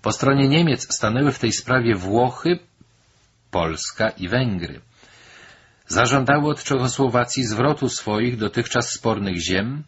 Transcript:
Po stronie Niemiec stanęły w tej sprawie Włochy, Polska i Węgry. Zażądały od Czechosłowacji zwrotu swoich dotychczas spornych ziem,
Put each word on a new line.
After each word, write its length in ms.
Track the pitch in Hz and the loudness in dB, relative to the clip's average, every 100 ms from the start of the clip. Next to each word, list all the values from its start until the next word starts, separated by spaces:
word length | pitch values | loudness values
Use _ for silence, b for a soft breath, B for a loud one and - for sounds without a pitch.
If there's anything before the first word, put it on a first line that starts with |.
Po 100 | 107 | -2
stronie 360 | 107 131 139 135 | 0 2 4 4
Niemiec 460 | 151 170 120 - | 4 4 0 -4
stanęły 380 | - 107 117 143 | -2 0 2 0
w 60 | 135 | 0
tej 140 | 117 | -2
sprawie 420 | - - 127 117 | -2 0 2 2
Włochy, 640 | 101 92 110 127 - 165 175 _ _ _ _ _ _ _ _ _ | 0 0 2 2 0 -2 -2 _ _ _ _ _ _ _ _ _
Polska 580 | 87 82 80 - - 110 | -2 -2 -4 -8 -2 -2
i 200 | - 90 | -2 -2
Węgry. 520 | 120 127 92 82 60 _ B B B B B B B B B _ | 0 0 -2 -6 -10 _ B B B B B B B B B _
Zażądały 640 | 90 123 139 127 143 147 | 0 2 2 4 2 2
od 140 | 143 | -4
Czechosłowacji 800 | - 135 123 - 135 120 120 - | -2 -2 0 0 2 2 0 -2
zwrotu 440 | 120 107 135 147 127 | -2 2 2 2 -2
swoich 480 | - - 107 120 120 | -4 -4 0 -2 -2
dotychczas 540 | 104 120 117 123 117 | -4 -2 -2 -2 -2
spornych 440 | - 113 104 98 87 | -4 -2 -2 -2 -4
ziem, 480 | 82 92 113 143 | -2 -2 -2 -6